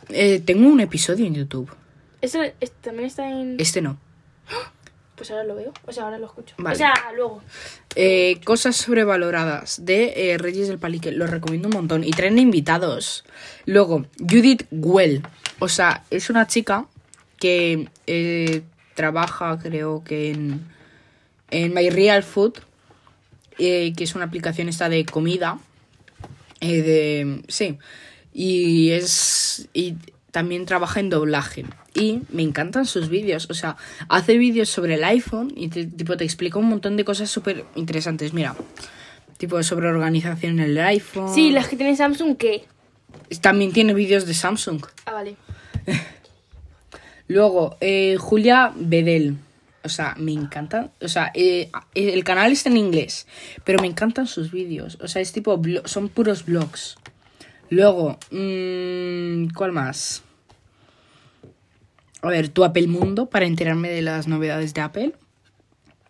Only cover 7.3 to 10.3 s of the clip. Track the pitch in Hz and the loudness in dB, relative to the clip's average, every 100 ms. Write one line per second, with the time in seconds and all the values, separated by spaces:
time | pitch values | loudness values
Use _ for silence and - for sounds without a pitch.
7.3 | 208 - - - - - - 185 185 180 | -8 -20 -20 -20 -20 -8 2 4 4 2
8.3 | 175 - 233 254 240 - 226 208 185 175 | 0 0 0 2 -2 0 2 2 2 0
9.3 | 170 160 143 - - 170 196 233 - 185 | -2 -2 -4 -8 -6 0 2 2 0 0